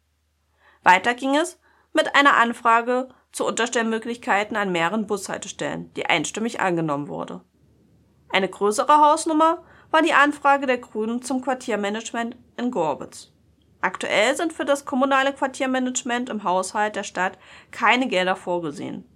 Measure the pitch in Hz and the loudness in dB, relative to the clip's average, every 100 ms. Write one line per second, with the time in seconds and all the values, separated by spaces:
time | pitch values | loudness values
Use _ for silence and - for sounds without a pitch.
0 | _ _ _ _ _ _ _ _ - 180 | _ _ _ _ _ _ _ _ 4 4
1 | 240 247 269 285 359 - _ _ _ 311 | 4 -2 0 0 0 -6 _ _ _ -2
2 | 302 277 277 - 233 233 233 226 233 254 | 2 4 6 6 2 0 2 2 2 -2
3 | 262 _ _ - 226 214 233 240 226 220 | -4 _ _ -6 -4 -2 -2 0 0 -2
4 | 233 233 247 202 214 220 196 175 165 220 | -6 -6 0 0 0 -2 -2 0 0 -2
5 | 196 202 196 - - - 147 165 170 - | -4 -6 -6 -10 -10 -8 -6 -6 -10 -6
6 | - 165 147 - 226 - 185 170 160 143 | 0 0 0 -4 -4 -2 0 0 -2 -4
7 | 147 160 - 180 - _ _ _ _ _ | -6 -10 -10 -12 -16 _ _ _ _ _
8 | _ _ _ 190 190 - 202 214 - 294 | _ _ _ -2 0 0 -2 0 4 6
9 | 302 311 320 311 320 339 - - _ 320 | 6 4 2 2 4 2 -6 -20 _ 2
10 | 320 262 285 294 277 277 277 247 247 214 | 4 4 4 2 2 2 2 -2 -4 -6
11 | 220 240 - 262 262 254 - 208 202 214 | -4 -4 -4 -4 -4 -6 -4 -4 -2 -4
12 | 226 233 233 - _ - 247 190 156 131 | -6 -6 -8 -10 _ -6 -4 -2 -2 -4
13 | - - - _ _ _ _ _ 190 - | -10 -18 -20 _ _ _ _ _ -4 -4
14 | - 165 233 311 330 320 277 277 - 254 | -2 2 2 0 -4 -4 -2 -2 -2 -2
15 | 269 269 277 277 269 262 262 262 254 254 | 2 2 2 0 -4 -4 -4 -2 -2 -4
16 | 247 240 247 214 196 185 190 220 214 208 | -4 -4 -4 -6 -2 -2 -2 -2 -2 -4
17 | 208 185 190 - - - - - 220 247 | -8 -4 -4 -4 -18 -20 -20 2 4 4
18 | 254 180 180 196 190 175 165 - 131 - | 4 0 0 -2 -2 -4 -4 -8 -10 -10
19 | - | -14